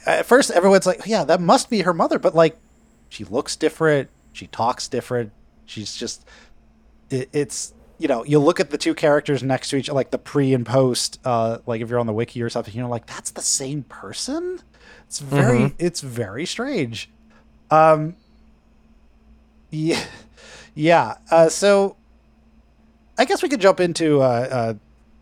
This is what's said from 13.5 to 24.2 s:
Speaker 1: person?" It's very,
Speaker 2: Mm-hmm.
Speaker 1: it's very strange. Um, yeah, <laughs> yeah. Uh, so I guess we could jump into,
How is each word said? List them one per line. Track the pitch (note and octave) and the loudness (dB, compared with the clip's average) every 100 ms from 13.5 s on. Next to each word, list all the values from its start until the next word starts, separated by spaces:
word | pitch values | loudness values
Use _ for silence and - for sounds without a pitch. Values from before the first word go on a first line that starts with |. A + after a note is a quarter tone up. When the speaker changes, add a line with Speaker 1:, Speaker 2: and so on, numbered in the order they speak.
| - C3+ D3 | -4 -4 -8
Speaker 1:
person?" | B2+ - G3 G#3+ - D#4 F4+ F#4 _ _ - - - | -10 -16 -14 -10 -8 -6 -6 -10 _ _ -20 -20 -16
It's | - | -12
very, | C#3 C#3 C3 A#2+ | -4 0 2 4
Speaker 2:
Mm-hmm. | C#3 - | 0 0
Speaker 1:
it's | F3 - | -6 -6
very | C3+ A#2 G#2+ A2 F3 | -10 -8 -8 -8 -10
strange. | - B3+ B3+ B2+ A2 - _ _ _ _ _ - | -8 -6 -4 -4 -8 -14 _ _ _ _ _ 2
Um, | D#3 D#3+ D#3 D#3 F3 _ _ _ _ _ _ _ _ _ _ _ - _ _ - | 6 6 4 0 -8 _ _ _ _ _ _ _ _ _ _ _ -20 _ _ -12
yeah, | D#3 D#3+ - - - - _ | -6 -2 -2 -4 -16 -20 _
<laughs> | - - - | -20 -20 -18
yeah. | - D#3 E3 A#2 - - | -2 4 4 4 -4 2
Uh, | E3 E3 | 6 6
so | - G3+ G3+ G3 - _ _ _ _ _ _ _ _ _ _ _ - | 4 4 4 2 -4 _ _ _ _ _ _ _ _ _ _ _ -2
I | |
guess | C4 G4 | 0 0
we | D#4 | 0
could | C4+ | 2
jump | F#3+ E3+ | 2 4
into, | F3 D#3+ D#3+ D3 | 0 0 2 4